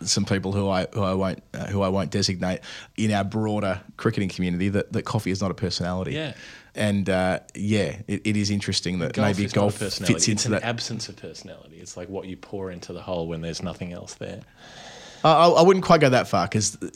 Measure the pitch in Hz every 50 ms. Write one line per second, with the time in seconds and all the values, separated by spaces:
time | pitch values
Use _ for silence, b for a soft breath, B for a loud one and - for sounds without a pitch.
0 | 82 - - 110 98 - 101 95 95 95 98 101 98 98 95 92 90 - - 110
1 | 101 92 95 95 95 95 85 - - _ - - - - 101 98 98 92 95 98
2 | 92 - - 101 92 - 95 87 90 90 92 - B B B B B B B -
3 | 110 107 104 98 98 98 104 110 107 107 107 107 101 95 92 95 - - - -
4 | - 113 110 104 101 90 - - 92 90 87 87 95 101 98 101 - - - 107
5 | - - - 110 - 92 95 95 101 92 85 - - 87 - - 90 87 90 92
6 | 92 - 135 151 160 139 B B B B B B B B B - 107 104 101 101
7 | 95 98 95 92 92 92 90 - - - - - 98 104 107 104 92 71 - -
8 | - - 104 95 - 104 104 107 101 98 104 98 - - 95 - - 90 90 90
9 | 82 - - - 104 104 98 92 101 98 - 131 104 101 - - 107 95 - -
10 | 95 90 - 80 - 113 107 107 - 123 104 92 - 117 120 120 - - 117 104
11 | - - - - - 85 78 - - 92 - - - 71 80 85 90 - - 90
12 | 90 92 98 95 90 98 92 92 - - - 98 95 95 90 85 - - 87 85
13 | 78 95 92 85 82 82 85 80 82 82 80 - 87 85 80 - 95 87 87 -
14 | - - - - - 92 92 107 - B B B B B B B B B B B
15 | B B B B - 151 156 151 170 170 165 156 170 185 196 190 175 - 170 160
16 | 147 135 127 117 87 - - 95 87 - - 110 104 - - - 98 82 -